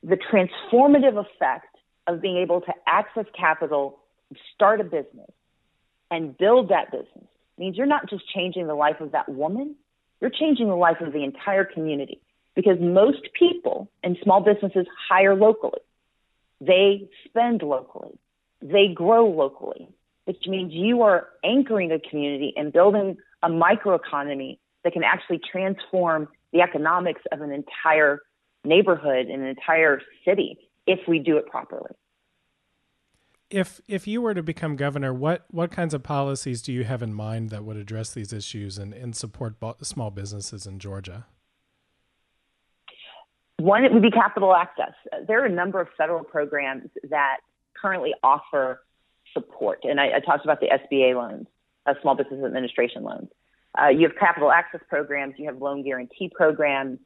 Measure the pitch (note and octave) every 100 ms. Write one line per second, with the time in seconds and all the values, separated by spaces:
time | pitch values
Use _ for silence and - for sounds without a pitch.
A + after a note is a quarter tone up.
0 | E3 F#3+ - G#3+ F#3 - - A#3+ C#4+ C#4+
1 | C4 G#3 G3 _ C#3 A#2+ - _ _ _
2 | - F3 G3 F3+ F3+ F3 F3 F3 - F3
3 | G#3+ - G#3 - F3 D#3+ D#3 D3 C#3 -
4 | _ _ _ - - _ G3+ G#3+ F#3 E3
5 | C3+ _ - _ _ _ _ _ _ _
6 | _ E3+ D#3+ B2+ F#3+ B3 G3+ F3+ - C3
7 | - - _ _ _ _ F#3 F3+ C#4 D4
8 | - G3+ - G3 F3+ F3 E3 D3 D3 D3+
9 | D3+ D3 - C3+ D3+ G#3 C#4+ C#4+ _ _
10 | _ _ B3 - D#4 C#4 A3+ F3+ F3 E3
11 | E3 D3 C#3 C#3 - G3 F#3+ - D#3+ C#3+
12 | C#3 - _ _ _ - F#3+ F3 F3 F3+
13 | A3+ C#4 - - F4 F4 - - G3+ _
14 | F3+ F3+ G3+ F#3+ G3+ G#3 G3 F#3+ F3+ -
15 | - F#3+ G3 G3 G#3+ A3 - - _ _
16 | _ _ _ _ _ _ C#3 F#3 G3 G3+
17 | G3 - - A3+ A#3+ A#3 D3 C3+ - -
18 | - - _ _ _ _ C#3+ G3 G3 E3
19 | E3+ A3+ A3+ D#3+ C#3 - - - - _
20 | _ _ - F#3 F#3 F#3+ F#3 D#3+ G3+ A#3+
21 | A3 F3 - _ F3+ B3 C#4 G#3+ F3 D#3+
22 | - D3+ C#3+ C#3+ C#3+ - D3+ D#3+ F#3+ G#3
23 | G3 F3+ _ _ E3 E3 E3+ G#3+ G3+ E3+
24 | - D3 C#3+ C#3 C3 - _ _ E3+ E3+
25 | C3+ F3+ - E3+ - F#3 F#3+ G3 - F#3
26 | F3 D#3+ D3 _ _ E3+ F3 D3+ D#3 F3+
27 | F3+ D3+ - C#3+ D3 C#3 C#3+ - D#3+ D#3
28 | D3+ C#3+ _ _ _ _ C#3+ E3+ F#3+ E3
29 | D3 C3 B2+ C3+ C3 C3 - D#3+ D#3+ C3+
30 | - _ - G3 - - _ _ - F#3
31 | - E3 C#3+ D3+ D3+ B2 - - - -
32 | _ _ _ _ _ _ _ _ _ _
33 | _ _ _ _ _ G3 F3+ - _ G3
34 | G3+ A3+ A#3 F#3+ D#3+ D#3+ E3 C#3 C#3+ C#3+
35 | C3+ B2+ D3 E3+ _ E3+ E3+ - E3+ D3+
36 | - C#3+ C#3 C3+ C3+ A#2+ - B2+ A2+ B2+
37 | A2+ G#2 G#2+ A2+ A2 G#2+ G#2+ G#2+ G2+ A2
38 | A2 - G2+ A2 G2 A2 G2+ F#2+ G2+ G#2
39 | B2 A2 A2+ - A#2 G#2+ A2+ A2 - -
40 | A2+ G2 G2 G#2 G2+ G#2+ G2 F#2+ G2 G2
41 | F#2 F#2 - _ _ _ _ _ _ _
42 | _ _ _ _ _ _ _ _ - _
43 | - - _ _ _ - D#3+ G#3 C4 A3+
44 | A3 G#3 G#3 - F#3+ F3+ F3 - - -
45 | - D#3 - A3 C4 F3 F#3 F#3 F3 _
46 | D#3 E3+ D#3 D#3 D3 D3 C#3 C3 - -
47 | C#3+ D3 C#3 C3+ _ _ _ - G3+ F#3
48 | C3 - C3+ D3 - D3 C3 B2+ _ _
49 | _ _ _ D3+ - - G#2 - B2+ C#3+
50 | C#3 D3 D#3+ C#3+ D3+ D3 - C3+ - C#3
51 | C3 B2+ A#2 G#2 - _ _ _ - C#3
52 | D3 C3 C3+ C3+ C3+ C3 B2 - A#2+ -
53 | A2 - - _ _ _ _ - C#3+ C#3
54 | E3 - F#3+ D#3+ D3 E3 E3+ E3 _ D3
55 | D3 C#3+ C#3 C3+ D3+ C3 C#3 C#3+ C#3 B2+
56 | B2 - F#3 - D#3+ D3+ D3 C3+ C3+ C3